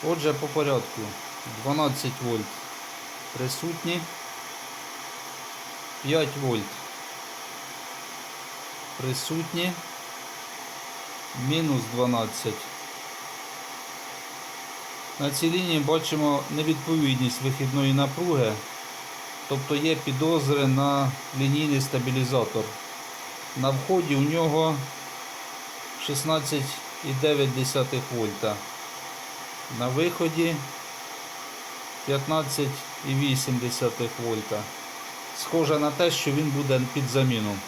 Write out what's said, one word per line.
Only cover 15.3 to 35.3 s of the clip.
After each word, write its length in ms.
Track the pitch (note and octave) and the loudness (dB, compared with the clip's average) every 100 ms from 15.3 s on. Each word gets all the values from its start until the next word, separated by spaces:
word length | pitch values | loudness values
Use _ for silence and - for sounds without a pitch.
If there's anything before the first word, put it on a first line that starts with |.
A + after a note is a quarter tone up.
цій 200 | C3+ E3 | 2 2
лінії 300 | F3+ F3+ D#3 | 4 4 4
бачимо 600 | C#3+ D#3+ D#3+ D#3 D3 C#3+ C#3 | 4 4 2 2 4 4 0
невідповідність 920 | D3 D#3 D#3 D#3+ E3 C#3+ B2+ B2+ - | 0 2 2 2 4 4 4 2 2
вихідної 500 | C3 C3 C3+ C#3 C3+ | 0 0 2 4 4
напруги, 600 | C3+ C#3 C#3 F3 D3 A2+ G#2+ - - - - - - - - - | 6 4 2 2 4 4 2 -6 -10 -10 -10 -10 -10 -10 -10 -2
тобто 260 | C#3 C3+ | -2 2
є 200 | D3 D#3+ | 2 4
підозри 720 | C3+ C#3+ C3 D#3+ E3 C3+ C#3+ C3+ | 2 2 2 4 4 4 4 6
на 440 | C3+ C#3+ C#3 C3+ C3 - C3+ | 6 6 4 4 0 -6 2
лінійний 420 | C3+ C#3+ D3+ C#3 | 4 4 4 2
стабілізатор. 840 | C3+ C3 B2 B2+ B2 C3 A2 A2+ G#2 - - - - - - - - C3 | 2 0 2 2 4 4 4 0 -2 -6 -10 -10 -10 -10 -10 -10 -8 0
На 140 | C3+ | 2
вході 460 | C3+ - F#3 D#3 C#3 | 2 4 2 4 4
у 40 | |
нього 540 | C#3+ E3 D#3+ D#3 D#3+ D3 C3+ - - - - - - - - - - - | 4 4 4 4 4 2 -4 -8 -10 -10 -10 -10 -10 -10 -12 -12 -10 -6
шістнадцять 760 | - C3+ D3+ D#3+ C#3 D3+ C3 - - - | -2 0 2 2 2 0 0 -4 -8 -6
і 40 | D3 C3+ | -2 2
дев'ять 340 | D3+ D3 C3 | 4 6 4
десятих 480 | B2+ C3 C#3 B2+ B2+ - | 4 2 2 2 0 -2
вольта, 420 | A#2+ G#2+ G2+ A2 G#2 - - - - - - - - - - - A#2+ | 0 0 2 0 0 -6 -10 -10 -10 -10 -10 -10 -10 -10 -10 -8 -2
на 100 | B2 | 2
виході 680 | C3 E3+ E3+ E3 D#3+ E3+ D3+ C3+ - - - - - - - - - - - - - - | 4 2 4 2 4 4 2 -4 -8 -10 -10 -10 -10 -10 -10 -10 -10 -10 -10 -10 -8 0
п'ятнадцять 600 | C#3 C3+ D#3+ C#3 - C#3 C3+ - - C#3+ | 0 2 2 2 0 0 -2 -8 -6 0
і 60 | |
вісім 420 | C3+ C#3 C3 - B2 | 4 4 4 2 0
десятих 520 | B2 - A#2+ - A#2 - | 0 2 0 2 -2 -2
вольта. 360 | A#2 A2 G#2+ G#2+ G#2 - - - - - - | 0 0 -2 -4 -4 -10 -10 -10 -10 -10 -10